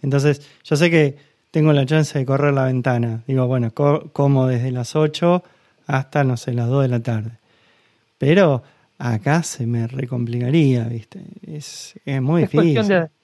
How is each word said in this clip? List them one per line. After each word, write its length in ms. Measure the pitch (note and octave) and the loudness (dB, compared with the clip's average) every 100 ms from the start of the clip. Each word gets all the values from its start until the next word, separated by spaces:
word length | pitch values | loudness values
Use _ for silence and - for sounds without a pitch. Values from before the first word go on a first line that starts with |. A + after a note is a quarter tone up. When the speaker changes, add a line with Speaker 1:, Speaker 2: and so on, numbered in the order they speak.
Speaker 1:
Entonces, 440 | C#3 C#3 C#3+ C#3+ - _ | 0 2 2 0 -4 _
yo 120 | - D3+ | -4 2
sé 140 | E3+ | 4
que 260 | E3 D3 C3+ _ _ _ | 4 2 0 _ _ _
tengo 220 | D#3 D#3 | 0 4
la 140 | D3 C3 | 4 2
chance 320 | D#3 D3+ D3 | 2 0 -2
de 80 | B2+ | -2
correr 260 | C3+ D3 | 0 0
la 120 | C#3 C3 | 0 0
ventana. 560 | B2+ B2 A#2+ A#2 A2+ A2+ | 0 0 0 -2 -6 -4
Digo, 200 | C3 B2+ | -2 0
bueno, 260 | B2+ A#2 | 0 -2
co-, 380 | - C#3+ D3 D3+ | 0 0 0 -4
como 340 | - C#3+ C#3 B2+ | -2 2 2 2
desde 240 | B2+ B2+ | 0 -4
las 240 | B2 A#2 | -6 -4
ocho 480 | D#3 D#3 D3+ E3+ F3 - _ _ _ _ | -2 -2 0 0 0 -2 _ _ _ _
hasta, 360 | C3+ C3+ D3+ | -4 -2 0
no 140 | C3+ B2 | 0 -2
sé, 160 | - | -4
las 160 | A#2+ A#2 | -4 -2
dos 140 | C3+ | 0
de 60 | C3+ | 0
la 120 | B2 | -2
tarde. 300 | A2+ A2+ A2 A#2 _ _ _ _ _ _ _ _ | -2 -4 -6 -14 _ _ _ _ _ _ _ _
Pero 440 | C3+ F3 F#3 C3 - _ _ _ | 2 4 4 2 -4 _ _ _
acá 440 | B2+ A2 A#2 D#3+ | -4 -4 0 0
se 240 | E3 - A#2 | 0 -6 -4
me 200 | A#2+ A#2 | -2 -4
recomplicaría, 1000 | C3 A#2+ B2 A#2 A#2+ B2 D#3 D3 B2+ | -6 -8 -6 -4 -4 0 2 4 2
¿viste? 400 | A#2 A#2 G#2+ F#3+ - - E3 | -2 -8 -12 -18 -18 -20 -16
Es, 520 | D3+ C#3+ - - - | -16 -14 -18 -20 -16
es 160 | - C3+ | -6 -4
muy 200 | B2+ E3+ | 0 0
Speaker 2:
Es 60 | F3 | 2
cuestión 360 | C#3+ E3 C#3+ G#3 | 2 2 2 2
Speaker 1:
difícil. 220 | F#3+ D#3+ _ | 0 -2 _